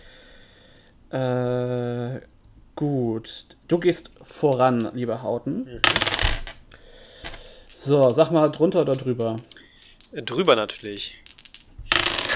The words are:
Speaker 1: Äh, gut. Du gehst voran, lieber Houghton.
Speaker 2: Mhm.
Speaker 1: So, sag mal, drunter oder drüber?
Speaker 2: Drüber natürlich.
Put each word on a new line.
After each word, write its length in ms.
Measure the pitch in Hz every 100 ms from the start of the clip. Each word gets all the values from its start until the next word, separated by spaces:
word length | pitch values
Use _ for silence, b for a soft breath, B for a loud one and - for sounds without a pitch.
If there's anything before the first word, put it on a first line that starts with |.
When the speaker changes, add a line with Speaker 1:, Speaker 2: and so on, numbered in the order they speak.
| b b b b b b b b b b -
Speaker 1:
Äh, 1120 | 131 127 127 123 123 123 123 120 120 120 127 - _ - - -
gut. 720 | - 147 139 120 113 - - - - -
Du 100 | 175
gehst 320 | 175 170 - -
voran, 680 | - - 151 131 127 123 110
lieber 280 | 123 120 113
Houghton. 420 | 120 120 139 170 262
Speaker 2:
Mhm. 140 | 120 - - - - - - - - - B B B B B B B B B B
Speaker 1:
So, 420 | - 135 143 131
sag 220 | 120 151
mal, 160 | 165 151
drunter 300 | 147 165 185
oder 100 | 151
drüber? 420 | 131 131 120 113 113 - B B B B B -
Speaker 2:
Drüber 440 | 156 113 165 180 117
natürlich. 680 | 107 - 107 101 - - - - - - - - - - - - -